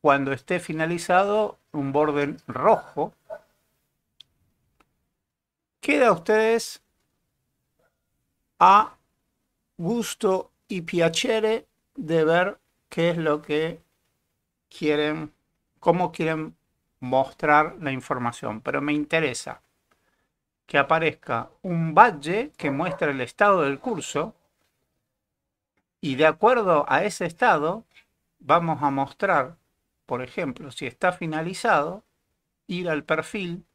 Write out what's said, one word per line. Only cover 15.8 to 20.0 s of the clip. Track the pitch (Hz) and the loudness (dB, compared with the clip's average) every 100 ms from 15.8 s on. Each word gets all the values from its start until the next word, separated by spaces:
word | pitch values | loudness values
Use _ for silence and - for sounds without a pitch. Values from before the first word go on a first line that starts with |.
cómo | 175 170 175 | 0 2 0
quieren | 170 160 160 156 _ _ _ _ _ | -2 -4 -4 -8 _ _ _ _ _
mostrar | 127 131 131 - 151 151 156 - | -2 0 -2 -4 2 2 2 -4
la | 151 | -8
información. | 131 - 127 120 - 117 110 | -8 -6 -4 -4 -4 -8 -6
Pero | - 139 | -6 -4
me | 143 | -2
interesa | 147 147 165 151 120 - - _ _ _ _ | -2 0 -2 -2 -6 -12 -16 _ _ _ _